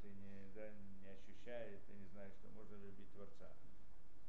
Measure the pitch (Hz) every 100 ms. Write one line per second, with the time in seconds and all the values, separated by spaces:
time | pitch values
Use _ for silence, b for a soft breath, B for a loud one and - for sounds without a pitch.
0 | 104 98 98 98 98 107 107 104 98 95
1 | 98 98 98 98 120 120 110 98 - 101
2 | 95 101 98 98 101 101 104 104 101 95
3 | 101 101 95 - 90 - - - - -
4 | - -